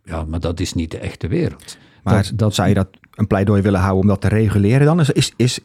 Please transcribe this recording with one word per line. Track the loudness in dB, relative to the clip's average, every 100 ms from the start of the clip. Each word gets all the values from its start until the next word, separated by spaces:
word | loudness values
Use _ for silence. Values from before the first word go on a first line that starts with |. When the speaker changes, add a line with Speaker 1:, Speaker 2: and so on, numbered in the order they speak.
Speaker 1:
ja, | -12 -8 -6
maar | -6
dat | -4 -4
is | -6
niet | -4 -6
de | -8
echte | -10 -8 -4
wereld. | -2 -4 -6 -20 -20 -20 _
Speaker 2:
Maar | 0 0
Speaker 1:
Dat, | 0 0
dat | 0 2
Speaker 2:
zou | 2
je |
dat | 2 -2 -8 _ -6
een | 0
pleidooi | 0 2 2
willen | 2 2
houden | 2 2
om | 2
dat | 2
te | 0
reguleren | 0 0 2 2 4 4
dan? | 2
Is, | 2
is, | 0 -2 0
is, | -2 -2